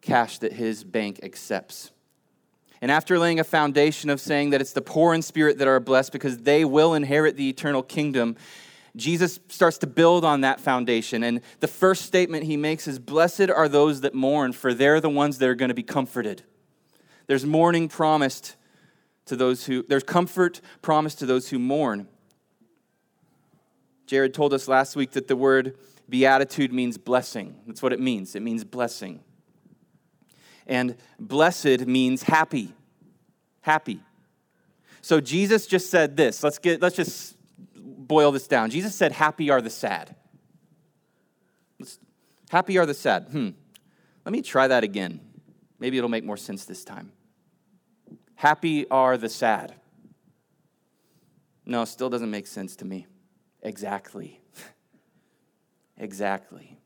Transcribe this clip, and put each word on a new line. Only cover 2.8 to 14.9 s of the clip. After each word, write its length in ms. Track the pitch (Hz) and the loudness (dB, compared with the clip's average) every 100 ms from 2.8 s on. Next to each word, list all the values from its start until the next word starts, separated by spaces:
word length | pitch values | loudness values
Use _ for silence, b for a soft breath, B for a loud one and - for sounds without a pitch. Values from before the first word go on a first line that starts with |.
And 80 | 123 | 0
after 280 | 147 - 180 | 0 2 2
laying 220 | 170 165 | 2 2
a 40 | |
foundation 680 | 156 160 147 139 151 151 147 | 0 2 2 4 2 0 -4
of 100 | 143 | -4
saying 300 | - 147 143 | -2 -2 2
that 100 | 143 | 0
it's 140 | 135 | 0
the 80 | - | -6
poor 320 | - 160 170 | -4 2 4
in 80 | 165 | 2
spirit 360 | 160 160 151 143 | -2 2 2 4
that 80 | 135 | 4
are 140 | 131 | 2
blessed 320 | 120 131 135 | 4 2 2
because 260 | 131 139 120 | -4 -6 -2
they 260 | 120 147 | 2 4
will 280 | 156 143 160 | 4 4 4
inherit 460 | 156 139 143 156 131 | 2 0 2 2 0
the 100 | 135 | -6
eternal 340 | 131 151 139 | -4 -2 -2
kingdom, 540 | 131 156 151 131 117 113 B B B B B 117 | -4 -4 -2 0 -2 -4 B B B B B -8
Jesus 440 | 120 170 185 - _ | -2 0 0 -2 _
starts 300 | - 175 - | 2 2 2
to 80 | 160 | -6
build 400 | - 165 175 165 | 4 6 6 4
on 160 | 143 | 2
that 180 | 135 135 | 2 0
foundation. 600 | - 127 123 117 113 117 | 0 0 0 -2 -2 -4
And 180 | 120 120 B B | -2 -4 B B
the 80 | 156 | -6
first 360 | - 185 185 | 2 2 2
statement 400 | - 185 175 160 | 0 0 0 -4
he 140 | 160 147 | -4 -4
makes 280 | 151 156 - | -4 -4 -8
is, 120 | 131 | -12
"Blessed 520 | 120 147 170 - 190 | -4 2 2 2 0
are 180 | - 156 | 4 4
those 340 | 143 151 139 | 6 4 2
that 120 | 135 | -2
mourn, 380 | 131 131 147 131 | 0 0 2 -2
for 220 | 120 131 | -2 -2
they're 260 | 120 139 | 4 4